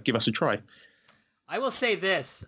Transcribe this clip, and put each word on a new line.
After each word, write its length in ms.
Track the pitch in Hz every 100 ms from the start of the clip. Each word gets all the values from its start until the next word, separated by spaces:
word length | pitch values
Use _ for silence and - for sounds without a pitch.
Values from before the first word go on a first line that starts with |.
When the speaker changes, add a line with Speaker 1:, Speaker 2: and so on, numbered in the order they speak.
Speaker 1:
give 120 | - 113
us 120 | 117
a 40 |
try. 300 | 110 151 104 - - - _ - - _ _ -
Speaker 2:
I 120 | 180
will 120 | 262
say 240 | - 247 185
this. 500 | 190 175 131 -